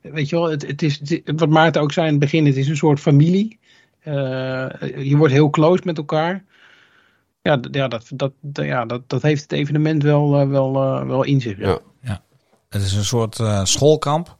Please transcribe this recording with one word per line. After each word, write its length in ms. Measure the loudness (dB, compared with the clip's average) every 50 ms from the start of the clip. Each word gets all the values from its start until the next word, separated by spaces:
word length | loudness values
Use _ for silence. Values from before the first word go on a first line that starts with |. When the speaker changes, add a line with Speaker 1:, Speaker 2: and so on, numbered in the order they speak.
Speaker 1:
Weet 280 | _ -10 -6 -6 -4 -2
je 80 | 0
wel, 140 | 0 0 0
het, 160 | -2 -4 -6
het 160 | -8 -6 -2 -2
is, 160 | -2 -2 -4 -4 -6 -6 -6 -4
het, 160 | -6 -2 0
wat 80 | 2 2
Maarten 340 | 4 4 4 4 4 2 0
ook 100 | 0 0
zei 140 | 0 0
in 60 | 0 2
het 80 | 2 0
begin: 240 | 2 2 2 2
het 100 | 4 2
is 120 | 2 0 -2
een 80 | -2
soort 240 | 0 2 2 2 2
familie. 580 | 2 4 6 6 6 6 4 2 0 -2 -6 _ _ _ _ _ _ _ _ _
Eh, 120 | _ -8 -6 -4 -4 -4 -4 -6 -6 -6 -6 -6 -6 -8 -8 -8 -10 -8 -8 -6 -2
je 100 | 0 2
wordt 160 | 4 4 4 4
heel 180 | 4 4 4
close 320 | 4 4 4 4 4 2 0
met 120 | -4 -6
elkaar. 480 | -6 -6 -4 -2 -2 -2 -2 -4 -6 -10 _ _ _ _ _ _ _ _ _ _ _ _ _ _ _ _ _ _ _ _
Ja, 180 | 0 0 0
d-, 80 | -2 -4
ja, 180 | -4 -4 -2 -2
dat, 180 | -4 -8 -10 -12 -8
dat, 180 | -6 -6 -6 -6 _ -16 -12 -8
d-, 40 | -6 -4
ja, 220 | -4 -4 -4 -4
dat, 160 | -4 -6 -8 -8
dat 160 | _ -6 -2 0
heeft 200 | 0 0 0 -2
het 100 | _ -4
evenement 500 | -4 -4 -2 -2 0 0 0 0 0 2
wel, 380 | 2 2 2 2 2 2 2
eh, 80 | 2 2
wel, 260 | 2 0 0 0 0 -2 0
eh, 240 | -2 -2 -4 -4
wel 160 | -4 -2 -2 0
in 160 | 2 0 0
zich, 180 | 0 -2 -8 -4
ja. 100 | -2 -2
Speaker 2:
Ja. 100 | -2 -2 -4 _ _ _ -10
Speaker 3:
Ja. 200 | -10 -10 -10 _ _ _ _ _ _ _ _ _ _
Het 140 | -6 -4 -4
is 100 | -2 -2
een 120 | -2 -2
soort, 340 | -2 -2 -2 -2 -2 -4 -4
eh, 240 | -2 -2 0 0 0
schoolkamp. 720 | 0 0 2 4 4 4 4 2 -2 -2 -2 -4 -6 -16